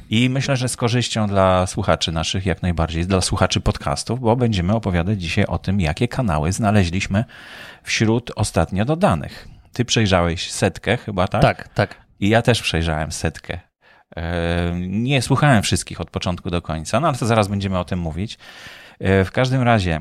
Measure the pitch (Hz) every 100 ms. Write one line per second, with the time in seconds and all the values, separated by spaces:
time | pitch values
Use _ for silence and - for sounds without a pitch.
0 | - 107 127 135 135 131 123 - 120 123
1 | 113 110 104 98 95 92 92 - 92 80
2 | - 80 78 98 95 82 90 82 80 82
3 | 87 92 - - 92 104 - - - 71
4 | - 120 113 127 117 98 85 110 104 87
5 | 87 104 82 104 98 82 - 101 78 -
6 | 120 - 117 78 76 95 107 104 87 90
7 | - 98 117 - - - - - - -
8 | 110 117 - - 104 98 82 95 113 160
9 | 185 82 69 - - - - - 120 -
10 | 107 92 85 82 - - 101 - - 117
11 | - 98 90 110 127 95 - - 104 -
12 | _ - 101 110 120 113 - 82 82 78
13 | 78 - 82 - - 87 - _ _ _
14 | _ - 85 85 85 85 87 87 90 98
15 | 123 139 - 135 151 113 - 98 - -
16 | 95 95 95 87 95 85 - 80 78 110
17 | 160 123 113 113 98 101 95 92 87 92
18 | 85 76 107 - - - - - - -
19 | 92 95 92 - 127 131 120 113 92 78